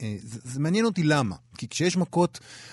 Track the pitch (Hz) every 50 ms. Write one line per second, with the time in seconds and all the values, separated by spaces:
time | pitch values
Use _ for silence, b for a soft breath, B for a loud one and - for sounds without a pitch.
0 | - 110 104 95 110 110 110 117 - 123 123 135 147 160 180 214 226 233 196 -
1 | 160 151 151 147 131 104 87 - - _ - - - - - - 151 180 175 185
2 | 175 - - 170 175 170 - - B B B B B B